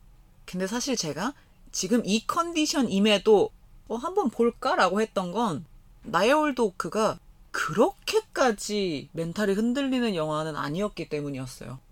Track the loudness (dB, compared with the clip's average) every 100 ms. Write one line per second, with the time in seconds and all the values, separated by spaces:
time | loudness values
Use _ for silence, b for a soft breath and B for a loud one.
0 | -20 -20 -20 -20 -10 -6 -4 -4 -2 -4
1 | -4 -4 -4 -6 b b -12 -6 0 0
2 | 2 -2 0 -2 -2 0 0 0 0 2
3 | 4 4 6 6 4 -2 -20 -18 -8 -6
4 | -4 0 0 2 0 0 0 2 2 2
5 | -2 -2 -4 -2 -2 -2 -8 -20 -20 -20
6 | -2 2 4 4 2 0 -2 -2 -6 0
7 | 0 -2 -10 -20 -10 -6 -2 2 2 2
8 | -2 -2 -2 0 2 2 -4 -2 -2 -4
9 | -8 -8 -6 -2 0 2 2 0 0 0
10 | 0 0 -2 -2 -4 -4 -4 -4 -4 -6
11 | -6 -6 -6 -8 -10 -12 -14 -14 _